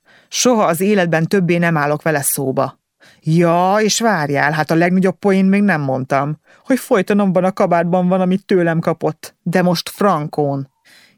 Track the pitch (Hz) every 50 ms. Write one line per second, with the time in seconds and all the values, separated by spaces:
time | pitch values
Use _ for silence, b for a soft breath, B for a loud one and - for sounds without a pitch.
0 | b b b b b b b - - 247 247 220 196 156 170 156 190 208 214 196
1 | 175 170 160 160 165 160 - 202 175 165 175 170 175 170 165 151 143 147 151 147
2 | - 165 156 143 131 - - 147 139 131 131 143 131 127 - _ _ _ _ _
3 | b b b b b 156 160 170 175 170 165 175 185 185 202 214 214 202 - -
4 | 226 226 202 165 147 143 143 139 139 143 156 156 151 - 165 165 175 180 180 190
5 | 185 190 175 _ - 202 190 190 190 190 196 202 208 202 170 151 143 135 131 131
6 | 135 - 143 135 143 151 151 - b b b b b b 269 240 - - 247 196
7 | 190 - 208 202 202 190 170 185 180 190 190 - 208 175 175 170 170 170 180 185
8 | 180 180 185 185 185 180 185 190 - - 208 180 170 170 165 165 - 175 160 -
9 | - 156 151 _ - - - _ - 175 165 190 170 180 170 - - - - -
10 | 208 202 180 151 151 156 - - 147 143 139 139 135 - _ _ _ b b b
11 | b b b